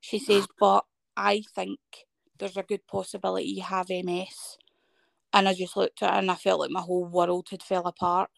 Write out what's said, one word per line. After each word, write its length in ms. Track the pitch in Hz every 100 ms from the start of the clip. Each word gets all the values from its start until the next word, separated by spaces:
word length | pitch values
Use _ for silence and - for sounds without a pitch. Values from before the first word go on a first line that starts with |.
she 200 | - 214
says, 280 | 190 208 196 _
but 260 | 202 196 - _ _ -
I 260 | 202 208 208 -
think 240 | 190 196 _ - - _ _ _
there's 200 | 196 185
a 60 |
good 220 | 190 202 _
possibility 600 | 196 185 202 190 185 185
you 160 | 190
have 240 | 185 190 185
M 180 | 185 180
S. 480 | 175 190 - - - _ _ _ _ _ _ _
And 160 | 208 196
I 40 |
just 240 | 185 185 -
looked 260 | 190 -
at 80 | 202
her 60 | 190
and 120 | 190
I 40 | 175
felt 260 | 202 180
like 100 | 147
my 100 | 180
whole 240 | 175 180 175
world 420 | 175 175 180 180
had 120 | 190
fell 240 | - 190 175
apart. 420 | 175 180 175 190